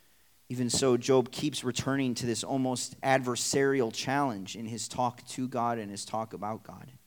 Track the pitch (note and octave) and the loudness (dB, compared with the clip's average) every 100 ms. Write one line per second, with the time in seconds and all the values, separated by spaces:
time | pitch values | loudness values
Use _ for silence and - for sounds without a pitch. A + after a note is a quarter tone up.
0 | _ _ _ _ _ B2 A#2+ - C3+ A#2+ | _ _ _ _ _ -2 0 4 4 4
1 | A#2+ C3 A#2+ - D3 - B2+ A#2+ C3+ C#3 | 6 6 6 -2 -4 -2 -4 -2 0 0
2 | C3 A2+ A#2+ A2 - C3+ B2+ B2 - - | 0 0 -2 -2 -2 0 0 0 -4 -4
3 | C3+ C3+ B2+ A#2+ - C#3+ C#3 C3+ A2+ - | 2 4 2 -2 0 4 4 4 2 -2
4 | C3 C#3 C#3+ G2 F2+ G2+ A2+ A2+ - - | -2 0 0 -2 -8 -10 -8 -8 -6 -2
5 | B2 - - - B2+ B2+ A#2 A#2 G2+ G2 | -2 -2 -12 -6 -4 0 0 -2 -4 -8
6 | - A2 A2 F2 G#2 A2 - F#2 - - | -6 -6 -6 -8 -8 -8 -12 -18 -18 -20